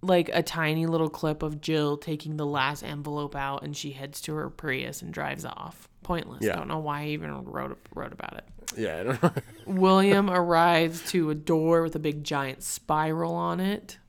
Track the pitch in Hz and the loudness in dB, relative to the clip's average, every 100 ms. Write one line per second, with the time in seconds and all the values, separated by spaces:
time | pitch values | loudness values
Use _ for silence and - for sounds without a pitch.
0 | 185 180 165 - 170 165 156 156 165 165 | 4 4 4 0 0 0 0 2 2 2
1 | 156 151 160 151 156 151 147 160 147 147 | 0 0 -2 0 -4 -4 0 2 2 0
2 | 147 151 151 151 147 143 135 147 - 147 | -4 -6 -4 -2 -2 2 0 0 -8 -8
3 | 147 147 147 143 139 139 151 147 147 135 | -6 -6 -6 -6 -6 -6 -8 -8 -8 -10
4 | 139 143 - 156 135 - 156 131 123 - | -12 -10 -8 -6 -6 -8 -4 -4 -4 -8
5 | - - 147 135 156 - - - - _ | -10 -6 -6 -6 -8 -10 -12 -16 -20 _
6 | - 170 - - 110 - - 156 151 147 | -6 -4 -4 -4 -2 -2 -4 -6 -4 -4
7 | 151 151 151 139 131 135 131 135 - - | -4 -6 -6 -8 -8 -8 -8 -10 -14 -10
8 | - - - - - - - - 107 78 | -10 -10 -12 -12 -16 -16 -12 -6 -4 -4
9 | 101 131 175 - - - - 190 190 190 | -4 2 2 0 -8 -16 -4 4 6 8
10 | 196 202 196 180 175 165 170 170 165 165 | 8 6 4 2 4 6 6 6 4 0
11 | - 185 156 151 147 160 160 165 165 160 | -2 0 2 0 2 4 6 4 4 0
12 | 151 151 147 143 135 135 - - - 151 | -2 -4 -2 -2 -2 -6 -8 -8 0 2
13 | 156 160 170 170 170 170 190 208 - - | 2 0 0 0 0 0 0 -2 -6 -20